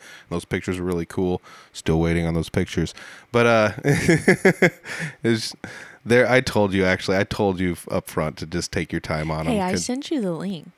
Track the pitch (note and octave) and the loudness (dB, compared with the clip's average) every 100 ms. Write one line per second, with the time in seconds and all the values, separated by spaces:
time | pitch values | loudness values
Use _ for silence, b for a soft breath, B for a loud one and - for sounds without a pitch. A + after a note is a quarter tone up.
0 | B B B E2+ - G2 F2+ F2+ F2+ F2 | B B B -8 -4 -4 -4 -4 -2 -4
1 | E2+ - F#2 F2+ - B B - - D#2+ | -4 -2 -2 -2 -6 B B -8 -2 2
2 | E2 E2 E2 E2 D#2+ - F2+ - E2 - | 2 2 0 -2 -2 -2 -2 -2 -2 -4
3 | B B B A#2+ A#2+ A2+ G#2+ - C#3+ C#3+ | B B B 2 4 4 2 0 0 2
4 | - D#3+ - F3 F#3+ - F3 - - B | 4 2 4 4 4 4 2 0 -12 B
5 | D#3+ B A#2 A#2 - - - B B B | -10 B -2 0 -2 -10 -16 B B B
6 | - A#2+ A2+ B2+ B2+ A2 G2+ F#2+ F#2 F#2 | 2 4 6 4 2 2 2 4 2 2
7 | - F#2+ G2+ - G#2 F2+ F#2 E2 - F#2 | 2 0 0 0 0 2 -2 -4 -4 -6
8 | - - D#2 - D#2 E2+ E2 - E2 E2 | -4 -4 -4 -4 -8 -6 -4 -4 -4 -4
9 | - D#2 D#2 D#2 D#2+ G#3+ F#3 F#3+ F3 B3+ | -4 -4 -4 -4 -2 -2 -2 -2 -4 -6
10 | D4 D#4+ G3 D#3+ F3+ F3+ - | -4 -4 -2 -4 -6 -10 -12